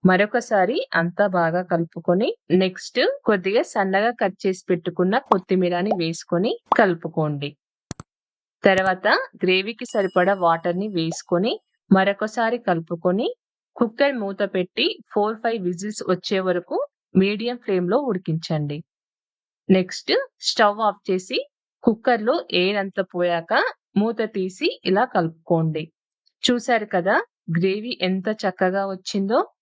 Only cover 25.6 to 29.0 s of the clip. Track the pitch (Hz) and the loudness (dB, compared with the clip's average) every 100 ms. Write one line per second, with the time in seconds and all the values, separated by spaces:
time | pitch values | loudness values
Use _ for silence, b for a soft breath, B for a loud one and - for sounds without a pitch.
25.6 | 160 156 160 _ _ _ _ _ - 240 | 0 -4 -8 _ _ _ _ _ 0 0
26.6 | 233 226 208 185 175 269 480 _ - 165 | 0 -2 0 -2 2 0 -2 _ -4 0
27.6 | 185 196 233 240 185 190 180 - 196 180 | 0 -2 -6 -4 -2 -2 -4 -4 -4 0
28.6 | 185 190 196 190 | 0 0 -4 -6